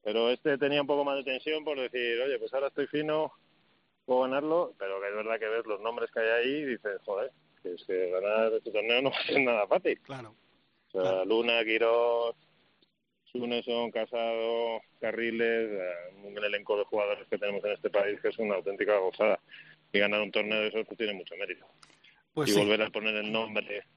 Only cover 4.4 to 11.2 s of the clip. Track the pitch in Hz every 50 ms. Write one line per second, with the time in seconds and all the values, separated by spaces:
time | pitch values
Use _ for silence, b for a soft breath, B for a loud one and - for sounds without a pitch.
4.4 | 143 156 160 170 175 - - _ 98 98 98 98 98 101 101 107 107 110 113 110
5.4 | 110 110 110 117 113 110 104 95 104 113 117 120 117 113 - 117 113 110 113 120
6.4 | 117 127 139 151 151 135 120 104 - 107 98 92 _ - 101 98 113 131 _ _
7.4 | _ _ _ _ _ 95 87 85 - - 95 92 92 90 90 92 95 104 107 110
8.4 | 113 110 110 110 - 117 104 107 104 113 120 123 139 165 - - - - - 143
9.4 | 131 123 120 110 101 95 135 185 175 165 113 - _ - 139 131 120 110 110 _
10.4 | _ _ _ _ _ _ _ _ _ _ _ 95 92 92 95 92